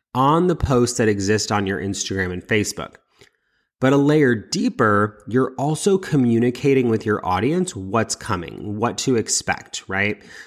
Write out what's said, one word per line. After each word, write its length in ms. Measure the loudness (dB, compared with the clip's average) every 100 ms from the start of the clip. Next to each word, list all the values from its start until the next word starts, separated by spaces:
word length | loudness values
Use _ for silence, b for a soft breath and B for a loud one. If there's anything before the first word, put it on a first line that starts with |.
| B
on 340 | 0 2 4 2
the 80 | 0
posts 420 | 0 2 2 2
that 100 | 0
exist 420 | 0 0 0 0
on 160 | -2 -2
your 140 | -4
Instagram 500 | -4 -6 -4 -4 -4
and 100 | -6
Facebook. 560 | -2 -2 -2 -6 -12 -14 _ b b b b b b b
But 140 | 2
a 40 | 4
layer 380 | 4 4 4 2
deeper, 880 | -2 -4 -2 2 2 4 0 -4 -4
you're 280 | 0 0 -2
also 420 | -4 0 2 0
communicating 920 | 2 2 2 2 0 0 2 2 2
with 140 | 0
your 220 | 0 -2 -2
audience 500 | -2 0 0 -2 -6
what's 400 | -4 -2 -2 -4
coming, 600 | -6 -6 -6 -10 -8 -4
what 220 | -4 -2
to 160 | 0 0
expect, 720 | 0 -4 -4 -6 -8 -14 -6
right? 320 | -2 -2 -2 B B